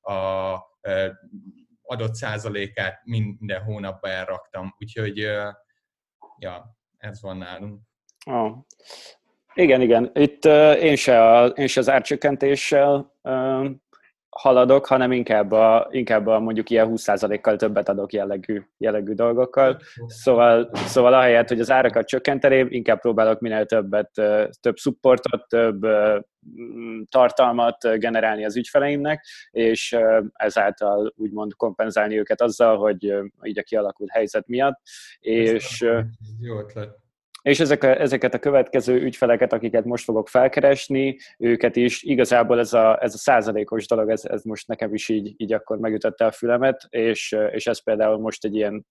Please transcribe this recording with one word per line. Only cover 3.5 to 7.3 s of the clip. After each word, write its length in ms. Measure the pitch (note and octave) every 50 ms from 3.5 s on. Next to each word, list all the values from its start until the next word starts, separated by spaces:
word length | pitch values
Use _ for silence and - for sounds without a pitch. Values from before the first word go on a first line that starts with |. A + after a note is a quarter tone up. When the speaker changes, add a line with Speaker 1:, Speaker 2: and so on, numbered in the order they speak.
| F#2+ F#2
Speaker 1:
hónapban 480 | G2+ A2 G#2+ G#2+ G2 F#2+ F#2+ F#2 - G2
elraktam. 640 | F#2+ F#2 F#2 G2 F#2 F2+ - _ - F#2+ F#2 F#2+ _ _
Úgyhogy, 420 | G#2+ A2 - A#2 A2 G#2 G2 G#2
ö, 280 | G#2+ G#2+ G#2 G#2 G#2 G#2 G2+ _ _ _ _ _ _ _ _ _ _ _ _ _ - _ _ _
ja, 400 | G2 F#2 F2+ F2+ - A2+ _ _ _ _ _
ez 260 | _ - G#2 G2+ A2
van 140 | - G2